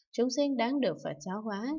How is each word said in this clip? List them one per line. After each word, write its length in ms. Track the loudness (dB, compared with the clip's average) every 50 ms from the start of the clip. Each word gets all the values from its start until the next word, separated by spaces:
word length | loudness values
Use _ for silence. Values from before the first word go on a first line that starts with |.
| _ _
Chúng 180 | 0 0 2 2
sinh 280 | 4 2 2 2 2
đáng 220 | 2 2 2 2 2
được 180 | 2 2 0 0 -4
Phật 140 | -6 -6 -6
giáo 220 | -6 -6 -6 -4
hóa 320 | -4 -4 -4 -2 -2 -4 -4